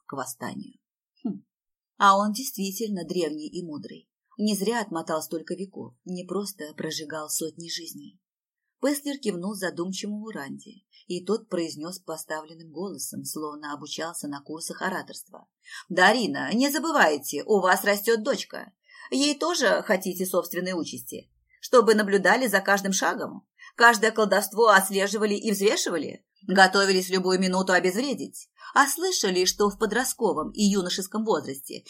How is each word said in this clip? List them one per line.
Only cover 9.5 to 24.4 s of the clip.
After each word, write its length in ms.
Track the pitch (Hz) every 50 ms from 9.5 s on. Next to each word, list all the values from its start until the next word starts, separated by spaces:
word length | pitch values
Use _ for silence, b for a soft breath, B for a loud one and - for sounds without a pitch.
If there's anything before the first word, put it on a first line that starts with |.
| 214
задумчивому 720 | 185 190 170 - - 170 190 185 - - 202 208 208 214 220
Ранди, 560 | 208 160 143 139 139 139 - - - - _ b b b b
и 180 | - 180 175 180
тот 240 | - 208 226 - _
произнес 500 | 190 175 165 160 139 147 151 175 185 -
поставленным 720 | - - 160 156 - - 165 156 156 156 165 165 170 160
голосом, 540 | 143 156 190 202 - - - - - 143 135
словно 480 | - - 156 156 151 147 147 151 147
обучался 560 | 147 143 151 143 - - 160 165 127 - - 147
на 140 | 143 143
курсах 400 | - - 156 160 - - 175 -
ораторства. 640 | - 185 185 160 - - - - - _ - - - _ _ B B B B B B -
«Дарина, 640 | 180 180 185 202 220 254 214 - 139 139 135 135
не 180 | 180 233 269 285
забывайте, 760 | 285 311 262 330 294 277 196 156 151 143 - - - 143 -
у 160 | - 220 196
вас 240 | 180 185 190 196 -
растет 380 | 202 208 202 202 - 233 220
дочка. 500 | 214 285 247 - - - - - - 202 _ _ B B B B B B
Ей 280 | 254 262 285 294 294 285
тоже 440 | 311 330 349 311 262 196 180 - -
хотите 400 | - 202 185 196 196 175 - 185
собственной 460 | 185 - 180 175 - - 175 180 185
участи? 580 | 185 170 147 - - 123 - - 151 - - _ _ _ _ b b b
Чтобы 340 | - - - 247 214 220 220
наблюдали 520 | 214 214 196 196 196 180 180 208 254 262
за 140 | 226 196 190
каждым 320 | 190 196 202 196 190 196
шагом? 540 | 190 - 269 165 - - - - - - - _ _ B B B B
Каждое 340 | - 240 240 233 208 220 220
колдовство 580 | 214 220 214 202 190 202